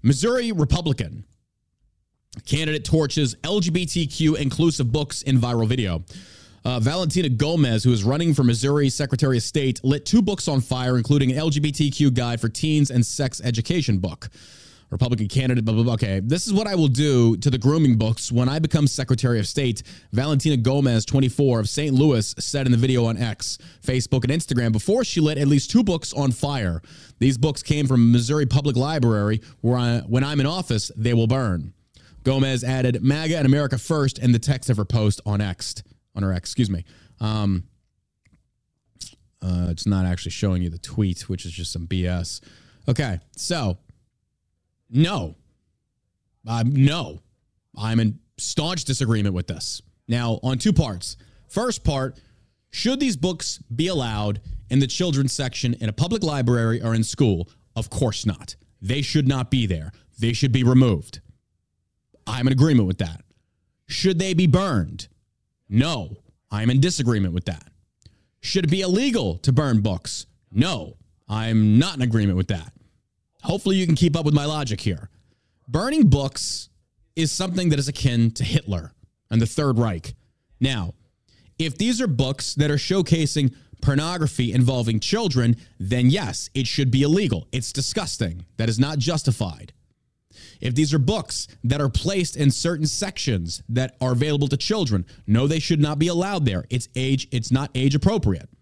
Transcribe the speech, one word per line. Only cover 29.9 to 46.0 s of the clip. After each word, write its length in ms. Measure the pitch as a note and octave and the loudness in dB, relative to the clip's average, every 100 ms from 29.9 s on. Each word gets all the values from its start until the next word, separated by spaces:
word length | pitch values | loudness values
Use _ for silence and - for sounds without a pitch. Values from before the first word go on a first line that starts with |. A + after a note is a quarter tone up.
| A#2+ - | 0 0
when 160 | B2 | -2
I'm 160 | C#3 D3 | 0 0
in 60 | C3+ | 0
office, 460 | F3+ - A2+ - - | -2 -2 -2 -4 -4
they 160 | A2+ | 2
will 140 | A#2 A2+ | 2 2
burn. 460 | C3 A#2 F2 C#2+ _ _ - - - | 2 0 -2 -6 _ _ -20 -20 -6
Gomez 420 | C3 C3+ C3+ B2+ B2 | 0 2 2 0 -2
added, 360 | C3 B2+ A2+ | 0 0 2
"maga 360 | C3 D3 D#3+ E3 | 2 0 0 2
and 80 | C3+ | 4
America 320 | C#3 C#3 A#2 | 4 2 -4
first," 420 | - D#3+ C3 - | -2 0 0 0
in 140 | B2+ | 2
the 60 | A#2+ | 2
text 300 | - B2+ - | 2 -2 0
of 60 | G#2+ | -2
her 100 | G2+ | 0
post 360 | A#2 G#2+ - G#2 | 2 2 0 -2
on 140 | G#2 | -2
X. 360 | G#2 F2+ - - - _ _ - | -2 -6 -10 -12 -18 _ _ -6
Hunter 140 | G2 | -2
X, 160 | F2+ - | -4 -4
excuse 200 | - A2 | -2 -2
me. 140 | F2+ E2+ - _ _ | -2 -8 -20 _ _
Um, 420 | G#2+ A2 G2+ F2+ - _ _ _ _ _ _ _ _ _ _ _ _ _ - _ _ _ | -4 -2 0 -2 -6 _ _ _ _ _ _ _ _ _ _ _ _ _ -20 _ _ _
uh, 260 | F#2 F2+ F2 | -4 -2 -2
it's 160 | E2 G#2+ | -2 -2
not 200 | F#2+ F#2 | 0 0
actually 260 | F2 - | -4 -6
showing 300 | - G2+ F2+ | -4 -2 -2
you 80 | F2 | -4
the 80 | F2 | -6
tweet, 520 | - - G2+ F2 - | -10 -2 -2 -2 -6
which 160 | F2+ F2 | -8 -8
is 80 | |
just 180 | E2 E2+ | -12 -10
some 140 | - E2+ | -10 -4
B 200 | F#2 F2+ | -2 -2
S. 360 | F2+ E2+ - - - _ _ - | -2 -6 -10 -16 -20 _ _ -4
Okay, 300 | B2+ C3+ F2 _ - | -2 -2 -4 _ -12
so, 400 | - E3+ G#2+ F2+ _ _ _ _ _ _ _ _ _ _ _ | -4 -2 -2 -4 _ _ _ _ _ _ _ _ _ _ _
no. 460 | B2 E3 F#3 E2 D#2+ _ _ _ _ _ _ | 0 2 0 -8 -12 _ _ _ _ _ _